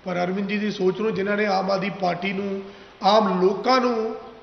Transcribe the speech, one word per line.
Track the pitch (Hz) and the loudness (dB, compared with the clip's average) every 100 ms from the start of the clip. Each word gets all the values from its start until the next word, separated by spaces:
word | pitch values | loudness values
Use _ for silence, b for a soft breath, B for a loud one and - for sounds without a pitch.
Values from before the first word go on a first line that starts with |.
ਪਰ | 190 175 | -4 -2
ਅਰਵਿੰਦ | 180 190 196 | -2 -2 -2
ਜੀ | 208 | -2
ਦੀ | 208 | -2
ਸੋਚ | 180 185 185 | 0 0 0
ਨੂੰ, | 214 | -2
ਜਿਨ੍ਹਾਂ | 185 196 202 | -2 -2 0
ਨੇ | 214 | 0
ਆਮ | 190 190 | 0 0
ਆਦਮੀ | 196 202 | -2 -2
ਪਾਰਟੀ | 180 185 170 190 | -2 -2 -2 -4
ਨੂੰ, | 196 202 196 196 B B B | -4 -4 -6 -10 B B B
ਆਮ | 196 214 202 185 | 4 4 4 4
ਲੋਕਾਂ | 185 202 240 262 | 2 2 2 2
ਨੂੰ | 247 226 220 - - - | 2 0 -2 -6 -12 -20